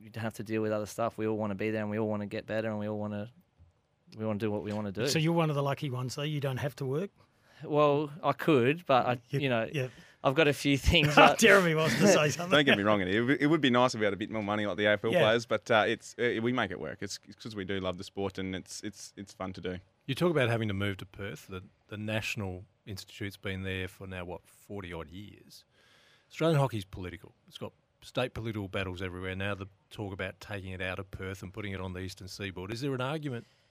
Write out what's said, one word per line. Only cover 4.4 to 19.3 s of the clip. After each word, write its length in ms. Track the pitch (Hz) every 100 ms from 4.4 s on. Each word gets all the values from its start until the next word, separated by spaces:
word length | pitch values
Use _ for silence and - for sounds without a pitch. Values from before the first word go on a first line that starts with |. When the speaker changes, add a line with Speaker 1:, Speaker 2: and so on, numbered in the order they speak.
| 110
Speaker 1:
what 120 | 104
we 80 | 95
wanna 180 | 104 104
do. 160 | 95 135
Speaker 2:
So 120 | 156
you're 140 | 156
one 160 | 170 156
of 60 | 143
the 80 |
lucky 260 | 139 139 147
ones, 260 | 123 127 151
though. 60 |
You 160 | 147 147
don't 180 | 135 127
have 180 | 135 -
to 80 | 135
work? 240 | 143 196 - _ _ _ -
Speaker 1:
Well, 480 | 151 147 147 143 147 147
I 100 | 143
could, 520 | 139 - 143 120 170 -
but 200 | 127 123
I, 140 | 123 -
Speaker 2:
Yep, 120 | 139
Speaker 1:
you 80 | 139
know, 180 | 117 113
Speaker 2:
yep. 200 | 151 127 - - _
Speaker 1:
I've 100 | 139 135
got 120 | 147
a 60 |
few 240 | 135 143 139
<laughs> 120 | -
things 240 | 170 147 147
Speaker 2:
<laughs> 0 |
Speaker 1:
that 240 | - -
Speaker 2:
Jeremy 360 | 214 196 175 156
wants 220 | 160 220
to 80 | 196
say 220 | 170 151
something. 260 | 151 175 147
Speaker 3:
Don't 80 | 139
get 120 | 107
me 60 |
wrong, 180 | 101 104
it 180 | 90 104
would, 220 | 120 143
it 60 | 143
would 140 | 160
be 80 | 135
nice 240 | 123 127 117
if 40 |
we 60 | 107
had 80 |
a 40 | 95
bit 120 | 107
more 140 | 110
money 220 | 101 104 104
like 120 | 92
the 80 | 104
A 80 |
F 100 | 104 113
L 60 |
Speaker 2:
Yeah. 80 | 175
Speaker 3:
players, 260 | 110 120 117
but, 240 | 110 -
uh, 120 | 110 104
it's, 280 | 113 - -
uh, 200 | 120 104
we 120 | 117
make 180 | 127 101
it 80 | 87
work. 200 | 73 -
It's, 180 | 101 - -
it's 80 | 104
'cause 200 | 120 104
we 100 | 92
do 140 | 98
love 180 | 92 90
the 60 |
sport 340 | 98 - 98 -
and 180 | 95 92
it's, 260 | - -
it's, 320 | 107 - - -
it's 160 | 98